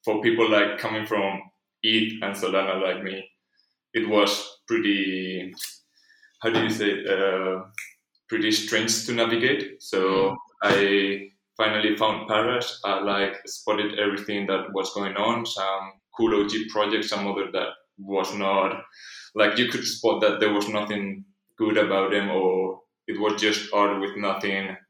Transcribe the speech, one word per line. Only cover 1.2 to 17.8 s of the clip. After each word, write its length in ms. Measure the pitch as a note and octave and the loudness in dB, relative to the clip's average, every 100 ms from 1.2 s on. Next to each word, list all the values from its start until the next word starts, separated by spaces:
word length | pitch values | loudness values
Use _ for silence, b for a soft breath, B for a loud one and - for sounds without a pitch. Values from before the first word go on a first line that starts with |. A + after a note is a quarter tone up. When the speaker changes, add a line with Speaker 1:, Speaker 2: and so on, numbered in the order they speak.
| G2 F#2+ - _ _ _ | 0 -4 -12 _ _ _
Speaker 1:
eth 300 | A2 A2 G#2+ - | 2 2 0 -2
and 120 | G2+ | -6
Solana 480 | G2 F#2 F#2+ F#2+ F#2 | -2 0 2 0 0
like 220 | F#2+ F#2 | -2 -2
me, 260 | G2 F#2+ - _ _ _ _ _ _ | -6 -10 -14 _ _ _ _ _ _
it 160 | A#2 G#2 | -4 2
was 420 | G#2 G2+ - - - - | 4 4 0 -6 -16 -2
pretty, 880 | A2+ G2+ G2 F#2+ F#2 F#2 F#2 F2+ F2+ - - _ b b b b b | 0 2 2 0 -2 -4 -8 -10 -10 -12 -12 _ b b b b b
how 80 | A2+ | 0
do 120 | A2+ | 2
you 80 | A2 | 0
say 200 | A2 G#2 | 2 0
it? 160 | F#2+ G2 | 0 0
Uh, 540 | F#2+ G2 F#2+ F#2 F#2 F#2+ - - _ _ _ _ | 2 2 2 0 -2 -6 -14 -14 _ _ _ _
pretty 220 | A2+ G#2+ | 0 2
strange 560 | G#2+ G#2+ A2 A2+ A2 - | 2 2 0 2 -2 0
to 60 | |
navigate. 680 | A#2 A#2 A2+ B2+ G#2+ - - | 0 2 2 2 2 -4 -12
So 540 | - F#2+ F#2+ F#2+ G2 F#2+ - _ | -4 0 2 4 2 0 -14 _
Speaker 2:
Mm. 60 | G2+ | 4
Speaker 1:
I 560 | G2 G2+ G2+ G2 G2 G2+ _ _ - | 4 6 4 2 -2 -8 _ _ -2
finally 380 | G#2+ G#2+ G#2+ G#2 | 0 2 0 2
found 300 | A2 G#2 G#2 | 0 0 0
Paras. 540 | G#2+ A#2 B2 - - | 0 2 0 -4 -6
I, 140 | G2+ F#2+ | -4 -2
like, 360 | G2+ G2 F#2+ - - | 0 0 -2 -4 -14
spotted 520 | - - G#2 G#2 G#2 | -8 -2 0 0 0
everything 480 | G#2 G2 - G2+ G2 | -2 -2 -4 -4 -2
that 260 | F#2+ - | -2 -2
was 200 | F#2+ F#2+ | -6 -4
going 220 | G2+ G2 G2 | -4 -4 0
on, 300 | A2 A#2 A2+ | 0 0 -4
some 460 | G2+ G2 G2 F#2+ - _ - | -4 -4 -4 -8 -16 _ 0
cool 180 | A2 | 2
O 140 | G#2 G2+ | 4 2
G 200 | A2 - | -2 -4
projects, 400 | G#2+ G#2 A2 - | 0 0 0 -2
some 160 | G2+ G2+ | -4 -4
other 240 | G2 F#2+ | -4 -4
that 160 | F#2+ F2+ - | -4 -6 -10